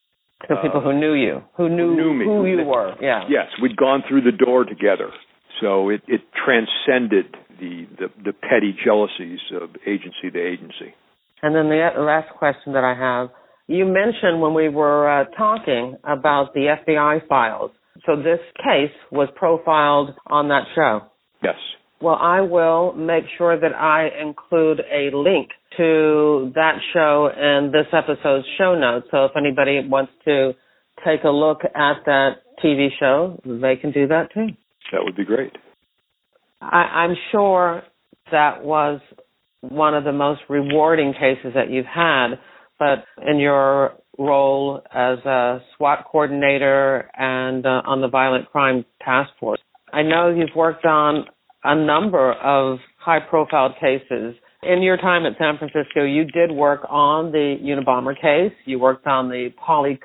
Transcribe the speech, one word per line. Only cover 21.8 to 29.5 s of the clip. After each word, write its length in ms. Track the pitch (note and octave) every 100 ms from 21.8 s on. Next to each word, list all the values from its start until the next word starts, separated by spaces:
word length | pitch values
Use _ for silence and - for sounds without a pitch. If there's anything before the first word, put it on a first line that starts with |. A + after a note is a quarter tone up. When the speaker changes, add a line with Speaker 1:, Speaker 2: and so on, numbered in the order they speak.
| _ -
Speaker 1:
Well, 140 | E3 D#3
I 240 | E3+ F3+
will 540 | G3 F3 E3 E3 F3+
make 320 | - D#3+ E3 E3 -
sure 220 | F3 E3
that 160 | D#3+ -
I 320 | D#3 D#3 D#3 -
include 580 | D3+ D3 - E3+ D#3 D3+ -
a 240 | D3 C#3+ C#3
link 340 | D3+ F3+ - - _ -
to 760 | E3 D#3+ D#3 D3+ D3+ D3 C3 C3+
that 220 | D#3+ D3+ -
show 360 | F3 D3+ D3 D3 -
and 380 | C#3+ C#3+ C#3+
this 140 | D3+ D3
episode's 540 | E3 - C#3+ D3+ C3+ C3+ -
show 160 | F#3+ F3
notes. 280 | B2+ A#2+ -
So 140 | C#3+ C3+
if 60 | D3+
anybody 500 | C#3+